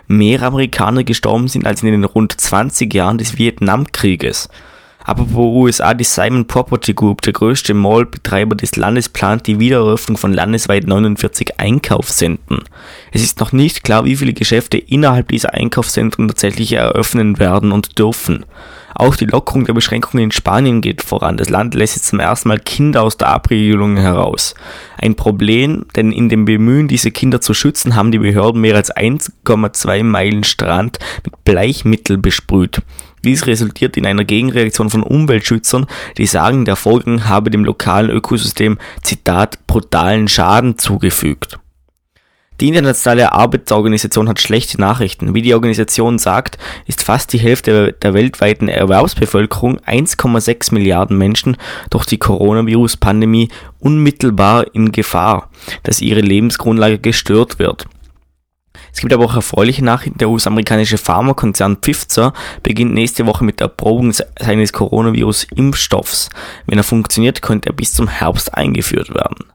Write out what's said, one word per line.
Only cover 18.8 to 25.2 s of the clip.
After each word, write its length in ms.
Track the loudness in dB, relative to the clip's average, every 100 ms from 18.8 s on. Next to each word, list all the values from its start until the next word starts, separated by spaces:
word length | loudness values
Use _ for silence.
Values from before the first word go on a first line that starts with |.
| -10
Auch 200 | 0 2
die 120 | 2 0
Lockerung 400 | -2 0 -2 0
der 80 |
Beschränkungen 500 | 0 0 -2 -2 0
in 60 | 0
Spanien 500 | -2 0 2 2 2
geht 220 | 0 -4
voran. 340 | -4 -2 -2 -2
Das 140 | 0
Land 240 | 0 0
lässt 220 | 0 -2 -2
jetzt 100 | -4
zum 140 | -2
ersten 280 | -2 0 0
Mal 120 | -2
Kinder 420 | -2 0 0 2
aus 160 | 0 0
der 100 | 0
Abregelung 680 | 0 0 2 2 2 2 2
heraus. 560 | 2 2 0 -2 -6 -8 -18 -20 -16 -4
Ein 200 | -2
Problem, 680 | 0